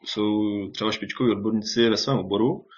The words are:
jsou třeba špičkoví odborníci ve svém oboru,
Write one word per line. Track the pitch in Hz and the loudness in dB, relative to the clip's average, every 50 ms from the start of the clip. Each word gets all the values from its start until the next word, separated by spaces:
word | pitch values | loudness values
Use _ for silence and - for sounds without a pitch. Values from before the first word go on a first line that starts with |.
| - | -12
jsou | - - 107 104 104 107 107 107 104 104 101 98 92 | -8 -4 -2 0 0 2 0 0 0 -2 -4 -6 -8
třeba | - - 107 107 | -6 -4 -2 -2
špičkoví | 104 - 101 98 - - 127 113 | -2 -4 -6 -8 -4 0 2 2
odborníci | 101 98 101 110 110 107 104 - - 117 117 113 | 2 2 0 0 -2 0 -2 -2 2 4 4 4
ve | 107 | 4
svém | 104 - 139 131 104 | 2 0 0 0 0
oboru, | 90 92 98 104 113 139 180 - - _ - | 0 0 0 2 2 2 0 -2 -8 _ -20